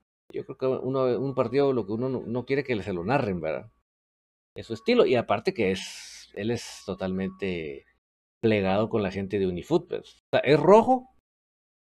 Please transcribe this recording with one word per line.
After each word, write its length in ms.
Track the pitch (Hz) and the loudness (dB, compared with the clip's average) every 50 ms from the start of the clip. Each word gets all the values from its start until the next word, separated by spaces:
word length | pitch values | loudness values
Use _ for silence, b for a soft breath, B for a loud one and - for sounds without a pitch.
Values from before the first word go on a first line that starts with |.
| _ _ _ _ _ - - | _ _ _ _ _ -12 -10
Yo 140 | - - | -10 -10
creo 100 | - 135 | -10 -8
que 100 | - - | -4 -4
uno, 520 | 131 131 - - 127 131 135 131 127 123 98 | -2 -2 -2 -4 -4 -2 0 0 0 0 0
un 160 | 127 139 131 | -2 -2 -2
partido, 380 | 131 127 117 113 139 143 139 135 | -2 -2 0 2 2 2 2 2
lo 120 | 123 107 | 0 -2
que 80 | 92 107 | -2 -4
uno 160 | 113 123 131 | -4 -2 -4
no, 140 | 131 113 - | -4 -6 -6
no 200 | - 117 123 117 | -6 -6 -6 -4
quiere 180 | - 135 139 139 | -2 -2 -2 -2
que 160 | - 127 104 90 | -2 -4 -4 -4
se 100 | 104 98 | -4 -6
lo 100 | 87 85 | -4 -2
narren, 360 | 98 131 143 127 104 95 87 | -2 0 0 0 -2 -4 -4
¿verdad? 300 | 78 80 73 65 - - _ _ _ _ _ _ _ _ _ _ _ _ _ _ _ _ _ | -4 -4 -4 -6 -8 -12 _ _ _ _ _ _ _ _ _ _ _ _ _ _ _ _ _
Es 100 | - 104 | -16 -12
su 80 | - 113 | -10 -10
estilo, 300 | 110 - - 247 247 185 | -4 -2 2 4 4 4
y 120 | - 127 | 4 4
aparte 360 | 117 110 - 104 104 - - - | 2 2 2 0 0 0 -2 -2
que 200 | - 110 92 95 | 0 0 0 0
es, 600 | 95 - - - - - - - - - - - | -2 -4 -8 -12 -14 -16 -18 -18 -20 -20 -16 -12
él 180 | - 101 110 120 | -6 -4 -4 -4
es 300 | - - - - - - | -4 -6 -10 -16 -12 -10
totalmente 1000 | - 95 92 95 92 92 92 95 95 95 - 101 95 90 85 80 73 69 69 - _ _ _ _ _ _ _ _ _ _ _ - | -10 -8 -6 -4 -4 -2 -2 -4 -4 -6 -6 -6 -4 -4 -6 -6 -8 -10 -12 -16 _ _ _ _ _ _ _ _ _ _ _ 2
plegado 460 | 113 110 104 98 95 95 101 110 110 | 2 2 4 2 2 2 2 0 0
con 140 | 113 113 104 | 0 0 -2
la 80 | 92 | -2
gente 280 | 92 98 98 95 104 104 | -2 -4 -4 -4 -2 0
de 80 | 98 | 0
Unifoot, 420 | 92 90 - - - 151 175 - - | 0 -2 -4 -2 0 0 0 0 -2
pues. 340 | - - - - - _ _ _ - | -8 -10 -10 -12 -20 _ _ _ 0
O 40 | |
sea, 40 | 120 | 0
es 180 | - - 147 151 | 4 4 4 6
rojo 520 | 143 165 196 220 220 240 262 254 247 - _ _ _ _ _ _ _ _ _ _ _ _ _ _ _ | 8 8 8 8 8 6 2 0 -2 -6 _ _ _ _ _ _ _ _ _ _ _ _ _ _ _